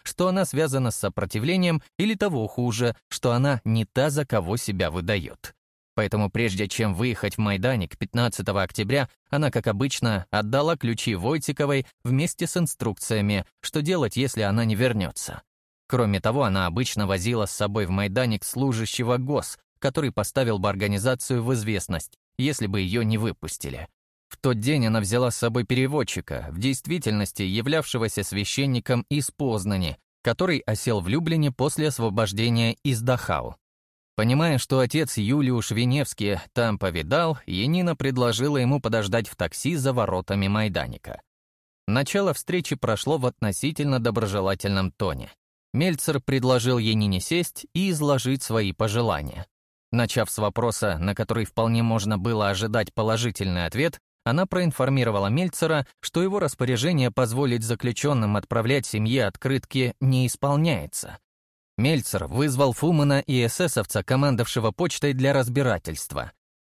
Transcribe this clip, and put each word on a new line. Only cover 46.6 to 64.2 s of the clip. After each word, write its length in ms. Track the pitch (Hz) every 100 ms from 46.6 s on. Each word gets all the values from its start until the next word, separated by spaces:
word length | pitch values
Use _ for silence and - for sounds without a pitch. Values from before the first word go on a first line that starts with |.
| 120 123
Янине 420 | 110 110 104 90
сесть 460 | - 170 170 - -
и 160 | 165 196
изложить 540 | 156 147 135 123 135
свои 280 | - 113 101
пожелания. 760 | 82 107 113 117 78 73 - - _ _ _ _
Начав 380 | 117 117 123 104
с 80 | -
вопроса, 600 | 104 113 117 - 104 78
на 160 | 92 98
который 300 | 107 113 107
вполне 360 | - 113 117
можно 380 | 117 113 101 104
было 300 | 107 110 101
ожидать 440 | 95 110 113 104
положительный 720 | - 110 113 120 - 95 87 85
ответ, 340 | 113 165 - _ _ -
она 200 | 143 185
проинформировала 800 | 185 170 131 131 135 117 101 98
Мельцера, 600 | 127 185 - 160 156 127 _
что 220 | - 170
его 180 | 190 202
распоряжение 720 | 160 - 123 120 147 160 123
позволить 540 | 117 120 120 139 120
заключенным 760 | 113 117 123 - 143 131 107 104
отправлять 480 | - 117 113 139 -
семье 400 | 107 107 131 104
открытки 680 | - 131 135 - 135 123 -
не 280 | 131 131 123
исполняется. 920 | - 139 143 165 110 73 - - - _ _ _ _ _ -
Мельцер 520 | 131 156 - 95 76
вызвал 440 | 101 147 131 139
Фумана 480 | 120 156 160 143 139
и 260 | - 127 117
эсэсовца, 580 | - 180 - 101 104
командовавшего 680 | - 131